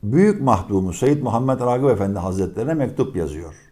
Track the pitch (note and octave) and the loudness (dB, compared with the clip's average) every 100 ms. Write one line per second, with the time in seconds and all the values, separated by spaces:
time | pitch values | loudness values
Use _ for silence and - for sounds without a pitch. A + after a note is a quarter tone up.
0 | G#2 C#3 G#3 G3+ C3 G2+ F#2 G2 F#2+ E2+ | 2 4 4 4 2 0 2 0 0 0
1 | B2 D3 C3+ A2 C3 B2+ B2 B2 C#3 G#2 | 2 2 0 0 0 0 0 2 2 2
2 | G2 G2+ F2+ F#2 F2+ G2 B2 D#3+ B2+ - | 0 -2 -2 -2 -2 -2 -4 -2 -2 -2
3 | B2+ F#2 D#2 D2+ E2 D2 _ | -4 -2 -6 -6 -14 -16 _